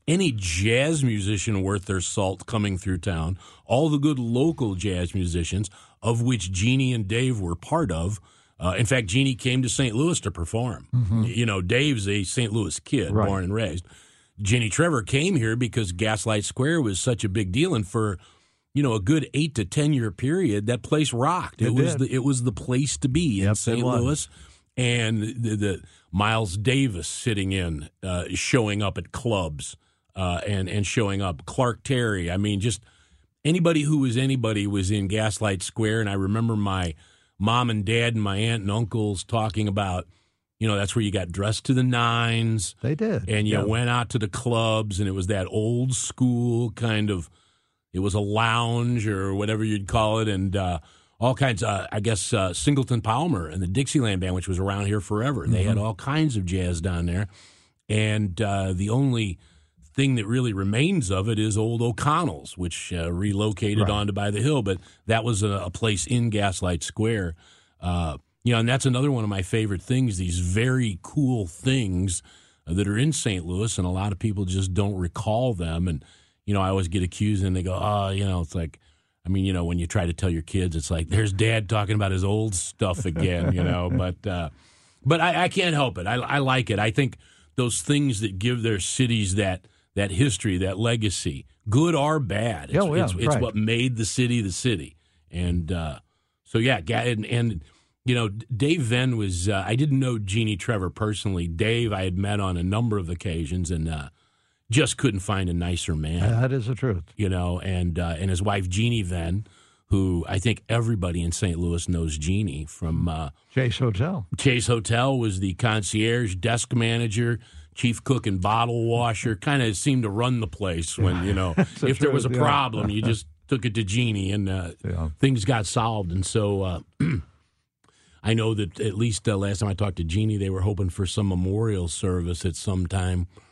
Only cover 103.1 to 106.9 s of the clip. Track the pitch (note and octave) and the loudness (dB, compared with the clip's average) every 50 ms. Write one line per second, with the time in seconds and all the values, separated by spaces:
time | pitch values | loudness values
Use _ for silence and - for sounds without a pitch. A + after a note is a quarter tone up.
103.1 | F2 E2+ - G2 D#2+ E2 E2 C#2+ F2+ F2+ F2+ D#2+ F2+ D#2+ D#2+ E2 D#2+ D2+ C#2+ - | -6 -6 -4 -4 -4 -4 -4 -2 -2 -2 -2 -2 -2 -2 -2 -2 -4 -6 -8 -12
104.1 | - _ _ _ _ _ _ _ _ _ _ - A2 C3+ C#3+ B2 - - - B2+ | -16 _ _ _ _ _ _ _ _ _ _ 0 2 2 2 2 0 0 0 0
105.1 | G2+ F#2+ F2+ - G#2 F#2+ F#2+ F2 E2+ F2 F2 F2 F2 E2+ - - E2 D#2 D2+ D#2 | 0 0 -2 -2 -2 -2 0 0 -2 -2 0 -2 -2 -2 -2 -2 -2 -2 -2 -2
106.1 | E2 F2 F#2+ G#2+ A#2 A2+ B2+ B2+ C3 C3+ G#2+ A#2 C3 - C3 B2+ | -2 0 0 2 2 2 0 0 0 -2 -2 -4 -4 -2 -2 -2